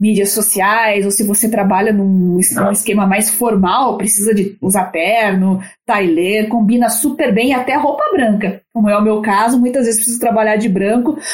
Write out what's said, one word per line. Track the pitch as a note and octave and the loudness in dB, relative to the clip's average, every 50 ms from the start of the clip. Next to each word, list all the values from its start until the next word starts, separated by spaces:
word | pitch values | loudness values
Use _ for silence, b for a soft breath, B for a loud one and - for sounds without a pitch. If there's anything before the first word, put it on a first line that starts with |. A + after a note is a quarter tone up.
mídias | G3+ G#3+ G#3 F#3+ G3+ G3 | 0 2 2 2 0 0
sociais, | - A3+ G#3 - - G3+ F#3+ G3+ G#3+ A#3 A3+ G#3+ G3+ G3+ G3 | -2 -2 -2 -2 0 0 0 2 2 2 2 0 0 0 0
ou | G3 | 0
se | G3+ - G#3+ | -2 -2 -2
você | G3+ G3+ - - A3 | 0 0 0 0 0
trabalha | A3+ G#3 G3 F#3+ F#3+ F#3+ G#3 A3 | 0 0 0 2 2 2 2 0
num | G#3+ G3+ G3 G3 F#3+ F#3 F3+ F3+ F3 F3+ | 0 0 2 2 2 2 2 2 2 0
es-, | F#3 - - | 0 0 -2
num | G3+ G3 G3+ | -2 -2 0
esquema | G3+ G3+ - - G#3 G#3 G3 | -2 -2 -2 -2 0 0 2
mais | F#3+ F#3+ G#3 G#3 - | 2 0 0 -2 -2
formal, | - - A#3+ A#3+ G#3+ G3 F#3 F3+ G3 B3 C4+ A#3+ F#3+ - | -2 -2 -2 0 2 2 2 2 2 0 0 0 -2 -2
precisa | G3 G#3+ - G#3 G3+ A3 G#3+ | -2 -2 -2 0 0 0 0
de | G3+ F#3 - - - | 0 0 -2 -6 -6
usar | - F#3 G3 G3+ F3+ - | -2 0 0 0 -2 -2
terno, | - D#3+ E3 F#3+ A3+ A3+ A3 G3+ F#3+ F#3+ F#3 F#3+ F#3+ F#3+ F#3+ B B _ _ | -4 -4 -2 0 0 0 0 0 0 0 0 0 0 -2 -4 B B _ _
tailê, | - A3+ G3+ G3 F3 D#3+ D#3+ F3 F#3 G#3 G#3+ G#3+ | -4 -2 0 0 0 0 0 0 0 0 -2 -2
combina | G#3+ G#3+ A#3 G#3+ G3 A#3+ A#3+ A#3 G#3+ | -2 0 0 2 2 2 2 2 0
super | A3 - - D4 - - D4+ B3 G3+ | 0 -2 -2 -2 -2 -2 0 0 2
bem | A3 A#3 C4+ | 2 2 0
até | C#4 B3 A#3+ C4 C4+ | 0 0 -2 -2 -2
roupa | D4 C#4+ D4 - - D5+ D5 | 0 0 -2 -2 -2 -2 0
branca. | A4+ E4 B3 A3 G#3 G#3 G#3 F#3+ G3 - - _ | 0 0 2 0 0 0 -2 -4 -6 -8 -14 _
Como | - A#3 G#3+ G#3 | -2 0 0 2
é | G#3 | 2
o | G#3 | 2
meu | G#3+ G#3+ G#3+ G#3+ | 2 2 0 0
caso, | G#3+ A3 G3 G3+ A3 A#3 C4 B3 | 0 0 0 2 2 2 2 2
muitas | A#3+ B3 B3 C4+ A#3+ | 2 2 2 0 0
vezes | A3+ A3 A3 | 0 0 -2
preciso | A3 A#3+ A#3 - | -2 -4 -4 -2
trabalhar | A#3+ A#3 G#3 A3+ A3 G#3+ G#3+ | -2 0 0 2 2 2 0
de | G#3+ A3 A#3 | 0 0 0
branco. | F3+ F#3+ G3 G3+ A3+ B3 A#3+ D#4 - B B B | 0 0 0 0 0 0 0 0 -4 B B B